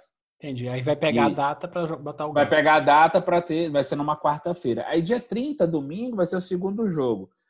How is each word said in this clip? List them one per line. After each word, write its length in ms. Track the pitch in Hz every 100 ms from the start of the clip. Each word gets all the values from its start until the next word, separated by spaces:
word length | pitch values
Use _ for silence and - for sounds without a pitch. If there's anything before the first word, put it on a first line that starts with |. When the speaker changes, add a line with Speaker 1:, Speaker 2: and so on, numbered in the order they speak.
| _ _ _ _
Speaker 1:
Entendi. 340 | 147 123 123
Aí 100 | 127
vai 160 | 131 147
pegar 320 | 160 120 143
Speaker 2:
E 40 |
Speaker 1:
a 20 |
data 340 | 143 143 147 175
pra 160 | 180
jo-, 140 | 160 151
botar 280 | 147 147 151
o 60 |
Speaker 2:
vai 140 | 147 143
Speaker 1:
galo. 100 | 151
Speaker 2:
pegar 180 | 147 156
a 40 |
data 400 | 143 147 165 180
pra 220 | 175 175
ter, 280 | 170 160 165
vai 140 | 143
ser 120 | 135 143
numa 200 | 147 151
quarta-feira. 680 | 151 151 170 175 127 113 -
Aí 140 | 165
dia 180 | 170 240
trinta, 460 | - 208 294 294 170
domingo, 500 | 160 139 185 247 214
vai 80 |
ser 120 | 170 185
o 40 |
segundo 480 | - 180 190 202 214
jogo. 400 | 156 127 104 95 _